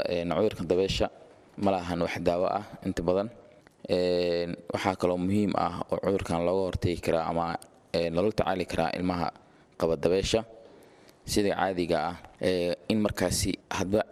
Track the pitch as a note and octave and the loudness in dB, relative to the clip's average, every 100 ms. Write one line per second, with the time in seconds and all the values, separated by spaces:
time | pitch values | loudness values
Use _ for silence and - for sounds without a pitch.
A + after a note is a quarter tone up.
0 | - F2 E2+ D#2+ G#2+ - E2+ F2+ F#2+ - | 0 -2 0 2 0 0 0 2 2 0
1 | G#2 - - - - - G2 F#2 F2 E2+ | -2 -4 -20 -20 -16 -2 0 0 -2 -2
2 | E2+ - F2 F2 F#2 G2+ G#2 - G2 F2 | -2 0 0 2 0 -2 -6 -8 -6 -2
3 | E2+ F#2 A2 - - - - _ - F2+ | 0 0 0 -8 -20 -20 -20 _ -2 2
4 | F2+ F2+ F2 E2+ F2 - - - G2+ F#2+ | 2 2 2 0 -2 -6 -6 -2 0 2
5 | F2+ F2+ F#2 G#2 G2 - F2 F2 - - | 2 2 2 2 2 2 -2 -2 -4 -2
6 | F#2 G2 - E2+ F2 F#2+ F2+ F2+ F2 E2+ | 0 -2 0 0 2 0 -2 -2 -2 0
7 | - E2 D#2+ E2 E2 - - - _ F2 | 0 0 0 0 -2 -4 -10 -20 _ -2
8 | E2+ E2+ G#2+ - F2 F#2 E2+ - D#2+ - | 0 2 2 0 0 0 -2 0 0 0
9 | F2+ F2 E2 - - - - - E2 D#2 | -2 0 -4 -6 -20 -20 -14 -2 0 2
10 | E2 F#2+ - A2+ - - - - - - | 2 2 2 -2 -2 -16 -20 -20 -20 -20
11 | - - - G#2+ G2+ E2 F#2 F2+ E2+ D#2+ | -20 -16 -2 0 2 2 0 0 0 0
12 | D#2+ F#2 - - F#2 F2+ F2 - - A2 | 0 -6 -14 -4 0 0 0 -2 -2 0
13 | G#2 - F2+ F2+ G2 - - - F2+ G#2+ | 0 0 0 0 -2 -4 -6 -4 0 0
14 | - | 0